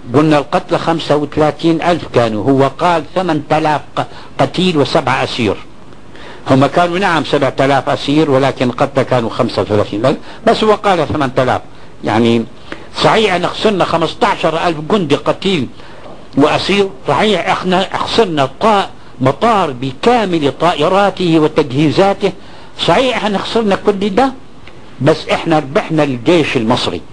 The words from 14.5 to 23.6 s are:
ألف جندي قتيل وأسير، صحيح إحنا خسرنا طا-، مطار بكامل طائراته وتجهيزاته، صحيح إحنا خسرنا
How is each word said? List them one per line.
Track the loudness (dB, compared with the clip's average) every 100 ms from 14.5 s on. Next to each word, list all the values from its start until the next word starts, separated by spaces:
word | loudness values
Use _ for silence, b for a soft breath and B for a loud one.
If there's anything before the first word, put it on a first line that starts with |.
| 0 -2
ألف | -4 -2
جندي | -2 2 0
قتيل | 0 -2 -2 -2 -4 -10 B B B B B 2
وأسير، | 2 2 0 0 0 -2 -2
صحيح | 0 2 0 0
إحنا | -2 2 0 0 -4
خسرنا | -2 0 2 0 -2 0
طا-، | 2 2 0 -10 B B
مطار | 0 2 2 2 0
بكامل | -4 -8 0 2 2 2 0 0 2
طائراته | 0 2 2 4 2 2 2 4
وتجهيزاته، | 4 2 0 2 2 4 2 2 -2 -4 B B B -4
صحيح | 2 2 2 -2
إحنا | -2 -2
خسرنا | -2 0